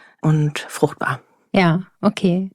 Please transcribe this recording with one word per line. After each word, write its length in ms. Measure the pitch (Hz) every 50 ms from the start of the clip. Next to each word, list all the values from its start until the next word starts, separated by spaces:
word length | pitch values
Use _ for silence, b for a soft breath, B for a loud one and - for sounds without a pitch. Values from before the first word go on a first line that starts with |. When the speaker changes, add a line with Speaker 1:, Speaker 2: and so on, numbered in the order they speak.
| b b b b -
Speaker 1:
und 380 | 156 156 156 151 147 147 -
fruchtbar. 600 | - - - - - - - - - - 131 - _ _ _ _ _ _ -
Speaker 2:
Ja, 300 | 196 185 170 160 180 185 - _ _
okay. 500 | - 202 - - - 185 170 185 190 190 -